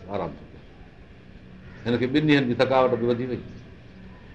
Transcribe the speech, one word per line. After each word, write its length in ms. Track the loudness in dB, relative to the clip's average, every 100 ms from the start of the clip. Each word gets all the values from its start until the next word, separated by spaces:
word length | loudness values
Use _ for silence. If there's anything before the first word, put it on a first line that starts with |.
| -8
آرام 220 | -6 -6 -8
ٿو 80 | -18
ڪري. 100 | -20 -20 -20 -20 -20 -20 -20 -20 -20 -20 -20 -20 -8 -2
هن 80 | 0
کي 80 | 2
ٻن 180 | 2 4
ڏينهن 180 | 4 4
جي 60 |
ٿڪاوٽ 360 | 2 4 4 4
به 160 | 2 0
وڌي 200 | 0 -2
وئي. 140 | -6 -8 -16 -18 -20 -20 -20 -20 -20 -14